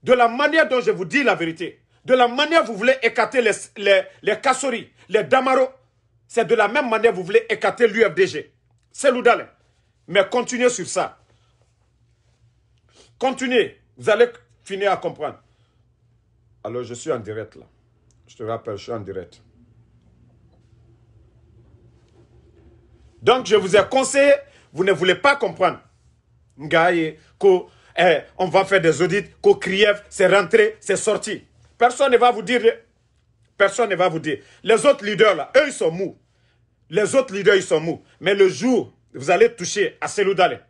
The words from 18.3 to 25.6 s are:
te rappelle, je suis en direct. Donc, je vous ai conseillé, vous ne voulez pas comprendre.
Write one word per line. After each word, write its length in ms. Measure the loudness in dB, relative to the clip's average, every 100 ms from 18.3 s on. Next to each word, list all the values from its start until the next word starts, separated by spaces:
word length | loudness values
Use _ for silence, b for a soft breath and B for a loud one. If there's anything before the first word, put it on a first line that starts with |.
| _
te 80 |
rappelle, 340 | -10 -8 -8 -12
je 60 |
suis 80 | -10
en 80 | -12
direct. 420 | -10 -12 -14 _ _ _ _ _ _ _ _ _ _ _ _ _ _ _ _ _ _ _ _ _ _ _ _ _ _ _ _ _ _ _ _ _ _ _ _ _ _ _
Donc, 240 | 0 0 2
je 100 | 0
vous 200 | 4 2
ai 80 | 2
conseillé, 440 | 0 0 2 4 2 0 b b
vous 100 | -4
ne 80 | -2
voulez 240 | 0 0 2
pas 200 | 2 0
comprendre. 440 | -2 -2